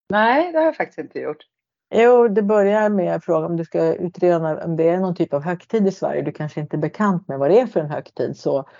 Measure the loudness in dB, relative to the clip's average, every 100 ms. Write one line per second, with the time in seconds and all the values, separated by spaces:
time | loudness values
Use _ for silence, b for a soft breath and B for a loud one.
0 | _ 0 2 2 0 0 0 -2 -8 -8
1 | -12 -8 -8 -10 _ _ _ _ _ 4
2 | 6 6 4 2 2 2 4 2 2 0
3 | -2 -4 -2 -2 0 -4 -4 -2 0 -2
4 | -6 -2 0 2 0 -4 -6 0 2 2
5 | -2 -2 -2 -2 -4 -8 -4 0 0 -2
6 | -4 -4 -4 -6 -8 -8 -8 -4 -6 -2
7 | -2 -2 -4 -4 2 4 2 -4 -4 -8
8 | -10 -8 -6 -4 -4 -4 -4 B